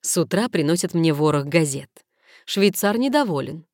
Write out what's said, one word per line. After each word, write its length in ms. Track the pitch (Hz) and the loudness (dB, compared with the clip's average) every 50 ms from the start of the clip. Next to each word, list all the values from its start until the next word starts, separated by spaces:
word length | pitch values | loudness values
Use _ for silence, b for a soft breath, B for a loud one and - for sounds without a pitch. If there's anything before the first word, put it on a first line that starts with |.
| - | -6
С 120 | - - 180 | -4 -2 -2
утра 320 | 165 - - 196 226 240 | -2 0 0 -2 -2 0
приносят 440 | - 175 147 147 170 175 - 175 - | -2 -2 0 0 0 0 -2 -2 0
мне 200 | 170 165 160 151 | 2 2 2 2
ворох 320 | 143 151 156 147 147 139 | 2 2 2 2 0 -2
газет. 440 | 143 139 170 160 143 135 139 139 _ _ - _ b b b b b b b b | 0 0 0 0 0 -4 -8 -12 _ _ -20 _ b b b b b b b b
Швейцар 540 | b - 196 196 208 196 - - 202 208 233 | b 0 2 2 2 2 2 -2 0 0 0
недоволен. 680 | 254 277 254 294 285 214 165 139 127 98 - 165 156 _ | 0 2 2 0 0 0 -2 -4 -4 -6 -10 -14 -16 _